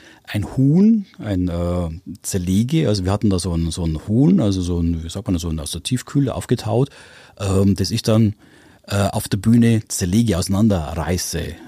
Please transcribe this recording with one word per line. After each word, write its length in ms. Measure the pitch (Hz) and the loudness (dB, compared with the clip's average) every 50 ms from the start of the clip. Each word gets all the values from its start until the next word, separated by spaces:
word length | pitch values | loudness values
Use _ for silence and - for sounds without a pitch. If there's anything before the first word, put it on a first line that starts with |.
| - - - _ _ | -20 -20 -20 _ _
ein 300 | - - 110 98 - - | -8 -6 -6 -6 -4 -2
Huhn, 500 | - 131 139 147 175 196 220 226 220 196 - _ _ | 0 2 4 4 6 6 4 4 2 0 -6 _ _
ein, 300 | - 107 101 92 90 87 | -6 -4 -2 0 0 -2
äh, 400 | 85 85 87 87 87 87 87 82 80 85 _ - - - _ | -2 -2 -2 -2 -2 -2 -2 -4 -6 -10 _ -14 -16 -14 _
Zerlege, 680 | - - 98 90 87 92 98 117 123 143 160 156 117 | -6 -6 -4 -2 0 2 2 2 2 0 0 0 0
also 160 | 104 101 90 | 0 0 0
wir 60 | 90 | -2
hatten 200 | 95 104 - 104 | -2 0 0 0
da 80 | 95 90 | 0 0
so 120 | - 95 85 | -2 -2 -2
ein, 160 | 82 82 82 80 | -2 -2 -2 -4
so 120 | - 87 | -4 -4
ein 140 | 82 78 78 - | -4 -4 -4 -4
Huhn, 320 | - 104 117 139 160 190 196 | -2 2 2 4 4 4 4
also 220 | 127 104 98 95 90 | 2 2 0 -2 -2
so 160 | 87 90 87 | -2 -2 0
ein, 220 | 85 85 85 82 80 | 0 0 -2 -2 -6
wie 60 | 82 | -8
sagt 160 | - 98 101 | -10 -10 -4
man, 120 | - 95 87 | -2 -2 -2
so 100 | 85 87 | -2 -4
ein, 100 | 80 80 | -6 -6
aus 140 | 76 71 - | -6 -8 -10
der 100 | 87 - | -8 -6
Tiefkühle 520 | - 127 123 - - - 147 143 123 - | -4 -4 -4 -6 -2 -2 0 0 0 -2
aufgetaut, 560 | - - - 127 120 - 107 107 117 139 - - - - - - - - - _ - | -6 -2 -2 -2 -2 -2 -2 0 0 0 -2 -4 -18 -20 -20 -20 -20 -20 -20 _ -8
ähm, 340 | 101 98 95 98 98 98 98 | -4 -2 0 2 4 4 2
das 160 | - 95 90 | 2 0 -2
ich 120 | 95 117 - | -2 -2 0
dann, 320 | - 110 107 113 104 101 _ _ - _ - - - - _ _ | 2 4 4 4 4 2 _ _ -20 _ -20 -20 -20 -20 _ _
äh, 100 | - 104 | -6 -2
auf 320 | 101 101 - - 107 - - | -2 -2 0 -2 -4 -4 -4
der 100 | - 98 | -6 -2
Bühne 420 | 95 113 117 120 117 117 117 110 104 _ | 2 4 4 6 6 4 4 2 0 _
zerlege, 480 | - - - 87 87 110 117 113 92 85 | -6 -4 -2 0 2 2 2 2 2 0
auseinanderreiße. 1160 | 90 - 95 95 110 113 101 90 78 67 82 80 80 78 90 90 - - - 82 - - 87 - - | 0 -2 0 2 2 2 2 2 -2 -4 -6 -6 -4 -2 -2 -2 -4 -4 -6 -6 -6 -6 -10 -12 -16